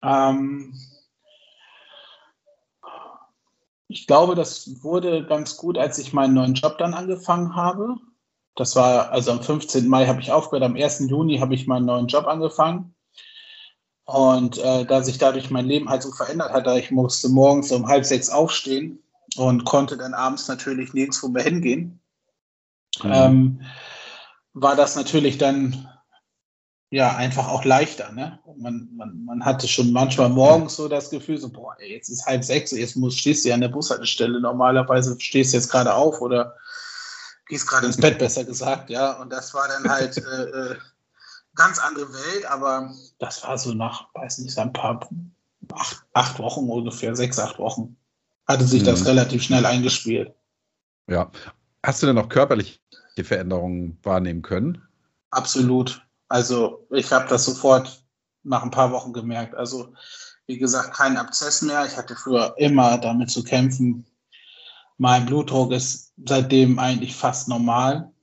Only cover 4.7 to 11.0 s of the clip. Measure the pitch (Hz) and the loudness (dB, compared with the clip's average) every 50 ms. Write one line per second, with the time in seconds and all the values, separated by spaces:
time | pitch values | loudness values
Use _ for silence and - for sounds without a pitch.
4.7 | 131 - - 151 170 180 175 180 170 160 139 - - 151 151 - - - - - | -18 -14 -8 -4 -4 -2 0 0 -2 -2 -2 -2 -4 -4 -2 -8 -12 -10 -6 -6
5.7 | 123 127 131 147 - - 135 127 - 143 135 131 131 131 131 127 131 131 - 151 | -2 -2 -2 -2 -2 -6 -10 -4 0 2 4 4 4 4 4 2 0 0 0 -2
6.7 | 151 - 170 170 170 - 185 185 185 175 - - 175 170 175 175 175 175 175 175 | -2 0 -4 -4 -4 -6 -6 -6 -8 -8 -2 -2 0 0 0 -4 -4 -2 -2 -2
7.7 | 180 190 202 233 247 233 _ _ _ _ _ _ _ _ _ _ _ - 127 - | -2 -2 -6 -8 -8 -10 _ _ _ _ _ _ _ _ _ _ _ -6 -4 0
8.7 | - 135 127 127 123 123 107 - - 131 120 123 120 120 117 - 151 151 151 - | 4 4 6 6 6 4 2 2 -2 -2 0 0 -2 -2 -2 -2 -4 -4 -2 -2
9.7 | - 135 120 123 131 131 131 123 127 123 - - - 156 151 - - 139 131 123 | -2 0 2 4 4 4 4 4 2 0 0 0 0 0 0 0 -2 0 0 0
10.7 | 120 - 143 143 139 - | 0 0 0 -2 0 -2